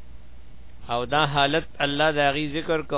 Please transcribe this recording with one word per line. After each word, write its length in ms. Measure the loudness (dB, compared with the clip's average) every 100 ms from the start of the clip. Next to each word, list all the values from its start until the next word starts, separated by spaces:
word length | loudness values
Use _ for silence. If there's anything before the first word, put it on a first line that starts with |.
| -10 -10 -10 -10 -10 -10 -10 -10 -4
او 100 | -2
دا 180 | 2 2
حالت 420 | 4 4 4 2 0 -2
الله 280 | -2 2 2
د 80 | 4
هغې 280 | 2 2 -2
ذکر 280 | -4 0 -2
کو 140 | 0